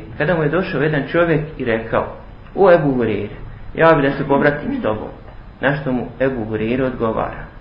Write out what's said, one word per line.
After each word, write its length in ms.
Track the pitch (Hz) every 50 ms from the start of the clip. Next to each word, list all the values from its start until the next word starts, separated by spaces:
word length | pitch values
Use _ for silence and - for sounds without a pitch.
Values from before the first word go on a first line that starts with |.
| - - - -
Kada 160 | 151 175 180
mu 80 | 160
je 60 | 156 143
došao 340 | 156 180 190 - - 127
jedan 200 | 147 160 151 139 131
čovjek 340 | - - 170 170 165 156 151 - - - -
i 60 | 127
rekao: 420 | 117 110 113 - - - 180 - - - - - - - - - - -
„O 180 | - 196 185
Ebu 220 | 175 165 151 143 127
Hureyre, 420 | 123 113 107 104 101 104 104 - - - - - - - - -
ja 180 | - 160 165 160
bi 60 | 147
da 80 | 135 139
se 180 | 139 156 151 147
pobratim 460 | 139 139 143 147 147 151 - - 285 123
s 40 |
tobom.” 260 | - 107 107 - - - - - - - - - - - - -
Na 160 | 117 135 151
što 160 | 151 151 135
mu 140 | 127 120 - - - -
Ebu 240 | 131 135 127 117 107 110
Hureyre 320 | 110 107 110 113 123 131
odgovara: 640 | 131 131 127 - 190 190 - - - - - - - - - -